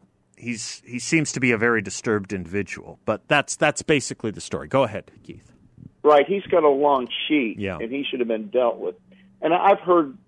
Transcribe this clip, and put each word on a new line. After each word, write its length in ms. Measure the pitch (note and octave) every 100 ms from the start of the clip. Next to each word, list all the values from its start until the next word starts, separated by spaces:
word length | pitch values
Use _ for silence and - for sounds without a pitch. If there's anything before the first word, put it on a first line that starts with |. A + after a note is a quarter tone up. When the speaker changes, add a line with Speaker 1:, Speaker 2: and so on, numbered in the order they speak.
| _ _ _ -
Speaker 1:
he's, 460 | A#2 A2+ - - -
he 140 | A#2+
seems 320 | - E3 D3
to 80 | C#3
be 120 | B2
a 60 | A2+
very 240 | A#2+ A2+
disturbed 500 | G2 - B2 G#2+ F#2+
individual. 680 | G2 E2 G2+ F#2+ - - - -
But 220 | G#2 -
that's, 280 | D3 - -
that's 260 | D3+ -
basically 480 | - D3+ - - A2+
the 120 | F#2
story. 260 | - D#2 D2+
Go 160 | C3
ahead, 260 | A#2+ G2 - -
Keith. 260 | - - _ _ _ - - _ D3
Speaker 2:
Right, 220 | D3 C#3+
he's 160 | G3
got 200 | - F3+
a 60 | D3+
long 380 | C#3 D3 C#3 A#2+ - -
sheet, 260 | D3+ A2+ A2
Speaker 1:
Yeah. 200 | G2 F2
Speaker 2:
and 120 | A2+
he 140 | C3+
should 160 | C3+ C3
have 80 | A#2
been 220 | A2 G#2
dealt 260 | B2 A#2+ -
with. 180 | F2+ - _ - _ -
And 120 | D#3
I've 260 | F3+ F#3+ G3+
heard, 380 | F3 F3 C#3+ -